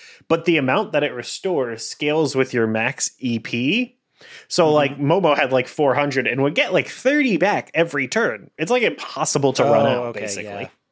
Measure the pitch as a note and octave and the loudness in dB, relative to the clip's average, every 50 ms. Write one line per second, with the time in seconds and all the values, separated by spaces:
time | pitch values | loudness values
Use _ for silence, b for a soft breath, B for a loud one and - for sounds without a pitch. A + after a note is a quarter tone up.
0 | B B B B B _ D#3+ E3 D#3+ - E3+ D#3 C3+ B2+ C3 F3+ A3 D#3 D#3 D3+ | B B B B B _ -2 0 2 2 2 2 2 2 2 0 0 0 -2 0
1 | C#3+ D#3+ B2 B2 A#2 - - - - F#3+ F#3 D3+ C3 A#2+ A#2 A2 - - - - | 0 0 -4 -6 -10 -10 -12 -8 -4 -4 -2 -2 -2 -4 -6 -8 -10 -12 -10 -4
2 | D3+ D3 D3 D#3 D#3+ C#3 C3 C3 C3 - - B2 A2+ A2 A2 A2 A2 B2 C#3 - | -2 -2 0 0 0 0 0 0 -2 0 2 0 0 2 0 0 -2 -2 -4 -4
3 | - - - _ B2 B2+ A#2 A2+ A2+ - - A#2 A#2+ C3+ F3+ A#3 B3+ A#3 _ _ | -6 -6 -6 _ -4 -4 -4 -4 -4 -4 -6 -4 -2 0 0 -2 -2 -4 _ _
4 | _ _ B B B B B B B B - - F3 D#3 D3+ D3+ D3 C#3 C#3 C#3+ | _ _ B B B B B B B B 0 2 4 4 6 4 4 2 0 -2
5 | D3 C#3+ D#3+ G3 F#3 D#3+ D3 D3 D3+ B2+ C3 C3 B2 - - - D3+ C#3 B2 C3 | 0 2 2 4 4 2 2 4 2 2 2 0 0 0 -2 0 2 2 4 2
6 | D3 C#3+ C3 C3+ B2+ A2 A2+ C3 C3+ C#3+ D#3+ B3+ C#4+ A3 - E3+ C3 - - - | 0 0 0 0 0 0 0 2 0 0 2 0 -2 0 0 -2 -2 -2 -8 -4
7 | - B3+ C#4+ D4+ D4 C4 G#3+ D#3+ E3 G3 G3+ C#3+ - - - D3+ E3+ E3 - C#3+ | -2 0 2 2 2 2 2 2 2 2 0 0 -4 -4 0 0 0 0 0 -6
8 | C3+ B2+ - G#3+ A3+ E3+ A2+ G#2 F#2+ - _ - D3+ F3 A#3+ B3 A#3 F#3 D3 - | -6 -2 -2 0 0 0 -2 -6 -10 -20 _ -8 -2 0 0 2 2 0 -2 -2
9 | - - - - D3+ - - D3+ C#3 C#3 B2+ - - - - - - - - B2 | -10 -12 -6 -4 -4 -2 0 2 2 2 2 2 2 4 4 4 4 2 0 0
10 | B2 A#2+ A2+ - - G#2+ G2+ G2+ - G#2 G2+ G2+ B2 - _ _ _ _ | -2 -6 -6 -8 -8 -8 -8 -8 -8 -10 -10 -10 -10 -12 _ _ _ _